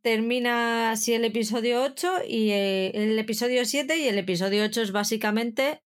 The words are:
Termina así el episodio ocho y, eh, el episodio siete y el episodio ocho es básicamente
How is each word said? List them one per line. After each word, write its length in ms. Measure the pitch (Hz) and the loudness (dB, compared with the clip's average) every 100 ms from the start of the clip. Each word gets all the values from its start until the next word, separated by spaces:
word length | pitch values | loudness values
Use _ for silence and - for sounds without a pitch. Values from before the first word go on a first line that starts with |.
Termina 880 | 240 220 226 247 240 240 233 233 226 | 2 0 0 0 0 0 0 0 0
así 220 | 220 233 | 0 0
el 100 | 233 | 0
episodio 580 | 226 233 214 233 233 240 | 0 0 -2 0 0 0
ocho 280 | 269 269 349 370 - | 0 -2 -2 -2 -2
y, 220 | 226 214 | 0 2
eh, 400 | 202 196 190 190 | 2 2 0 -2
el 240 | 214 214 220 | 0 0 0
episodio 440 | 220 220 240 247 | -2 -2 0 0
siete 340 | 247 277 285 320 | 0 -2 0 0
y 80 | 277 | 2
el 80 | 202 | 0
episodio 480 | 185 175 190 208 214 | 0 -2 0 0 0
ocho 160 | 220 | 0
es 100 | 214 | -2
básicamente 920 | 202 208 226 214 214 233 226 269 302 | -2 -2 -2 0 0 -2 0 -2 -2